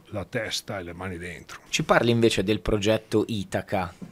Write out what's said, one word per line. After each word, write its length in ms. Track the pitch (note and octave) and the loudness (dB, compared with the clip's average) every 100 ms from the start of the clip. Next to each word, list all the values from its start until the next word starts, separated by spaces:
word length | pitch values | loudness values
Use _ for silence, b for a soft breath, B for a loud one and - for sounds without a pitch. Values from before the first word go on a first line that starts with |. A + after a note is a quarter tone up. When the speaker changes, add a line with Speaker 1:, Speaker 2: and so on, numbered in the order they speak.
| - | -10
Speaker 1:
la 160 | G#2 | -10
testa 560 | F2+ B2 G#2+ - - G#2 | -6 -6 -6 -6 -8 -10
e 40 | |
le 100 | F2 | -10
mani 240 | F2 F#2 E2+ | -10 -10 -10
dentro. 420 | F2 D#2+ - - - | -10 -14 -16 -20 -6
Speaker 2:
Ci 160 | - | -2
parli 280 | D#3+ - A#2 | 4 4 6
invece 320 | A#2 A2+ - | 6 6 4
del 180 | F#2+ G#2+ | 0 0
progetto 640 | - G#2+ G2 A2 - G#2+ - | 0 0 2 2 2 0 0
Itaca 680 | A2 F#2+ G#2 - G2+ F2+ - - | -2 -4 -4 -2 -4 -4 -10 -20